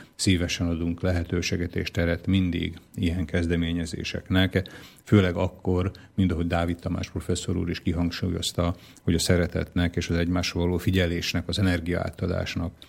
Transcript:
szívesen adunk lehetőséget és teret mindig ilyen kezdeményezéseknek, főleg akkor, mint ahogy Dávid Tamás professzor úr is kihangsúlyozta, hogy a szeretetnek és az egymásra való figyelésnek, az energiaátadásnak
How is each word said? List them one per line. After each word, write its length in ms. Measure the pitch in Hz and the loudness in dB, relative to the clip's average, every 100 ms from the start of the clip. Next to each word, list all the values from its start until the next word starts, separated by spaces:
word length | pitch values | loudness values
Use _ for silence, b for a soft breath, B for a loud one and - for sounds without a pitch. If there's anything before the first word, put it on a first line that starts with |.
| B | B
szívesen 520 | - - 87 87 - 85 | -2 2 2 2 -2 -2
adunk 340 | 82 85 87 | 0 -2 -2
lehetőséget 760 | 92 87 82 87 - 92 85 90 | 0 0 0 -2 -2 -2 -2 -4
és 140 | 82 | -4
teret 360 | - 85 85 - | -2 0 0 2
mindig 520 | 95 92 85 82 85 - | 2 2 0 -4 -8 -12
ilyen 300 | - 90 87 | -2 -2 0
kezdeményezéseknek, 1500 | 80 90 85 85 82 87 82 - - - - 95 95 95 - B B B | -2 -2 0 0 0 -2 -4 -6 -6 -8 0 2 4 2 -2 B B B
főleg 300 | - 107 90 | 4 6 6
akkor, 560 | 87 90 - 92 90 95 - B | 2 -2 -2 0 0 0 -6 B
mint 180 | - 92 | 0 2
ahogy 140 | 82 87 | 2 0
Dávid 300 | 85 85 85 | 0 0 -2
Tamás 340 | 90 87 - | -4 -4 -4
professzor 460 | 92 - 90 - 90 | -6 -2 -4 0 -2
úr 140 | 87 | -2
is 100 | 87 | -2
kihangsúlyozta, 960 | 92 82 85 - 92 85 - - 87 - B B | -2 0 0 0 -4 -2 -4 0 -2 -2 B B
hogy 120 | - | 2
a 40 | 82 | 2
szeretetnek 800 | - 87 85 87 - 90 87 87 | 4 4 4 -2 -2 0 0 0
és 120 | - | -2
az 80 | 85 | 0
egymásra 440 | 85 87 87 87 | 2 0 0 0
való 160 | 87 90 | 0 0
figyelésnek, 720 | - 92 87 87 - 87 - | 2 2 2 0 -2 -4 -2
az 100 | 90 | 0
energiaátadásnak 1120 | 95 87 82 87 87 - 90 90 92 - 87 - | 2 0 -2 -2 -2 -4 -2 -2 -2 -4 -6 -8